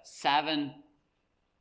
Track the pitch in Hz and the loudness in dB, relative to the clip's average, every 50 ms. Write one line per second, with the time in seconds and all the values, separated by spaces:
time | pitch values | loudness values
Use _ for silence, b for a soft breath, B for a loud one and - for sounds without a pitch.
0 | _ - - - - 151 139 151 151 151 156 147 147 139 143 - - _ _ _ | _ -20 -16 -2 0 2 2 4 2 2 -2 -2 -2 -4 -8 -12 -20 _ _ _
1 | _ _ _ _ _ _ _ _ _ _ _ _ | _ _ _ _ _ _ _ _ _ _ _ _